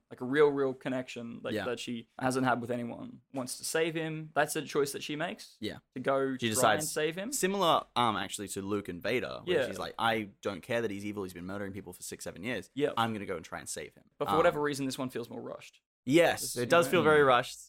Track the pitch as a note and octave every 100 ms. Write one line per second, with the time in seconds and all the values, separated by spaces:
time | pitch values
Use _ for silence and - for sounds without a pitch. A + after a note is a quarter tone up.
0 | _ A#2+ B2+ D3 D3 C#3 C3+ B2+ C#3 B2+
1 | B2+ A#2+ A#2 A#2+ A#2 G#2+ A#2+ A#2+ - A#2
2 | - - C3 C3 C3 A#2+ A#2 A#2+ A#2+ -
3 | - - _ C3+ B2+ - - D#3+ E3+ D#3+
4 | D#3+ D#3 D#3 C#3+ D3+ D#3+ C#3 D3 C#3 -
5 | - D3+ F3 A3 - - G#2 D2+ _ C3+
6 | C3 C3+ C3+ C3 A#2 G#2 A2+ G#2+ D3+ D#3
7 | D#3 E3+ A3 C#4+ F#3 G3+ E3+ C3+ - A#2+
8 | A#2+ F#2+ G2 - G2 G2 G2 G#2 G2+ F2
9 | F#2+ B2 D2+ B1 - E3 A#2 F#2+ E2+ -
10 | A2+ A2+ G2+ - G#2 F#2 - A#2 A2+ G2
11 | G#2 G#2 F#2 F2 F2+ G2+ G2 F#2+ F2 -
12 | - F2+ F2+ D#2+ A2 A2 - C3 D3 -
13 | A2+ G#2+ G2 E2+ E2+ E2+ C2+ E2+ D2+ -
14 | _ _ C#3+ - E3+ D3+ D3 C3+ C3+ B2+
15 | B2+ A#2+ A#2 A#2 B2+ - - _ _ _
16 | B2 D#3+ D#3 - - B2 B2 E3+ - F3+
17 | D3+ D3+ C#3 A#2+ - -